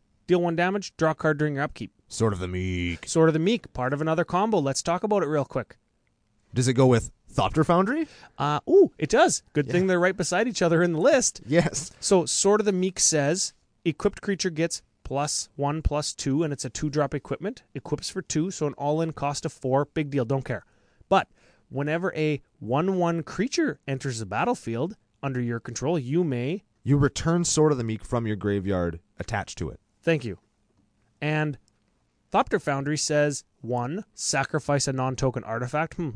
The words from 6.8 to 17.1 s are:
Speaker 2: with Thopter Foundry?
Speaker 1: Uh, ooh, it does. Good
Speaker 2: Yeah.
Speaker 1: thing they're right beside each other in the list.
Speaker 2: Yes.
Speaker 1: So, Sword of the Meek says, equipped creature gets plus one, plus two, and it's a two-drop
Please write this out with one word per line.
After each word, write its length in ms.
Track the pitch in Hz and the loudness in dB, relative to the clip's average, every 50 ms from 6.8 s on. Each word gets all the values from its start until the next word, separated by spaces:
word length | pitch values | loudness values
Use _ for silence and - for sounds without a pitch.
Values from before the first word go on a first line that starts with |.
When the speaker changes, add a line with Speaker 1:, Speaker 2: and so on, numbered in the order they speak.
| 131 | 6
Speaker 2:
with 240 | 127 120 110 - - - _ _ - - | 6 6 4 2 -2 -10 _ _ -6 -2
Thopter 320 | - 98 98 - 160 151 | 0 0 2 2 2 4
Foundry? 420 | - 170 180 196 214 370 330 311 - - - - - _ | 4 4 4 4 2 0 -2 -4 -6 -8 -18 -20 -14 _
Speaker 1:
Uh, 240 | - 139 147 - - - - | -4 -2 -2 -2 -2 0 6
ooh, 220 | 330 403 339 - - | 6 8 8 6 4
it 120 | - 156 - | -2 -2 2
does. 340 | - 269 339 - - - - _ - | 4 6 6 4 4 0 -6 _ -2
Good 140 | 151 143 | -2 0
Speaker 2:
Yeah. 40 | 127 147 | 0 2
Speaker 1:
thing 140 | 180 190 | 2 2
they're 120 | 185 180 175 | 2 2 2
right 160 | 175 190 190 | 2 2 0
beside 320 | - 160 - 170 185 233 | 0 -2 -2 0 0 0
each 140 | 254 202 - | 0 0 0
other 200 | 180 165 170 165 180 | 2 4 4 4 4
in 100 | 175 165 | 2 2
the 60 | 156 | 4
list. 420 | 196 285 320 247 - - - - - | 4 4 6 4 4 0 -4 -6 -4
Speaker 2:
Yes. 460 | 117 147 170 147 - - - - - - - | 2 4 4 4 2 0 -6 -8 -10 -10 -6
Speaker 1:
So, 260 | - - 202 180 151 | 0 2 4 4 2
Sword 360 | - - - - 196 208 214 | 2 0 2 4 4 4 4
of 40 | 202 | 4
the 60 | 208 | 2
Meek 260 | 190 180 185 190 185 - | 0 2 0 0 0 0
says, 540 | - - 160 151 139 147 175 196 - - - _ _ _ _ _ - | 0 2 2 2 2 2 0 0 -2 -6 -8 _ _ _ _ _ -4
equipped 380 | 165 147 - - 202 - - | -4 -2 0 0 -2 -2 -2
creature 280 | - 208 196 - - 185 | -4 -4 -2 -2 -2 -2
gets 320 | 160 156 165 170 - - - _ _ _ - | -2 -2 -2 -2 -2 -6 -12 _ _ _ -10
plus 460 | - 131 139 147 147 - - - - _ | -6 -4 -4 -2 -2 -4 -4 -6 -8 _
one, 240 | 143 139 143 151 160 | -4 -2 -2 0 0
plus 320 | - - 143 151 143 - - | 0 0 0 -2 -4 -6 -6
two, 300 | - - 135 135 156 170 | -6 -2 0 0 0 0
and 100 | 147 139 | -2 -4
it's 100 | - - | -6 -8
a 60 | 127 | -8
two-drop 440 | - - 156 151 135 151 143 139 | -6 -6 -4 -2 0 0 0 0